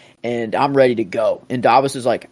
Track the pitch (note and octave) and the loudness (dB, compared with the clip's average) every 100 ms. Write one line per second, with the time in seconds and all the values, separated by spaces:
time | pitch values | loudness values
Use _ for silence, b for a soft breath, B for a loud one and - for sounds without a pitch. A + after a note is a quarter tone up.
0 | b b A#2 A#2+ A2+ - C#3+ C#3 B2+ A2+ | b b -8 -6 -4 -2 0 4 2 2
1 | F#2+ B2 G#2 F2+ - B2+ A2+ B2 C3+ C3 | -4 -2 -2 -2 -6 -2 2 4 2 -2
2 | B2 - - | -2 -2 -6